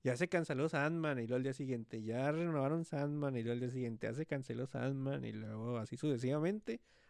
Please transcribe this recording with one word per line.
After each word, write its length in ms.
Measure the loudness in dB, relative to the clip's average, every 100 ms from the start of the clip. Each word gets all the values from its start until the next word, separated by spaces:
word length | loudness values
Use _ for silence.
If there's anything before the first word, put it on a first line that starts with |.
"Ya 140 | 0 2
se 100 | 2
canceló 380 | 2 2 2 2
Sandman", 520 | 2 2 2 2 0
y 80 | 2
luego 80 | 2
al 80 |
día 100 | 0
siguiente, 480 | -2 -2 -2 -4 -6
"Ya 300 | -2 0 2
renovaron 540 | 2 2 2 2 2 0
Sandman", 500 | 0 0 0 0 0
y 80 |
luego 100 | 0
al 60 | 0
día 100 | 0
siguiente, 380 | -2 -2 -2 -4
"Ya 60 |
se 120 | -4 -2
canceló 400 | -4 -4 -4 -4
Sandman", 580 | -2 -2 0 -2 -2 -4
y 60 |
luego 460 | -6 -6 -6 -2 -2
así 180 | -4 -2
sucesivamente, 840 | 0 2 2 2 2 0 -4 -6 -8 -20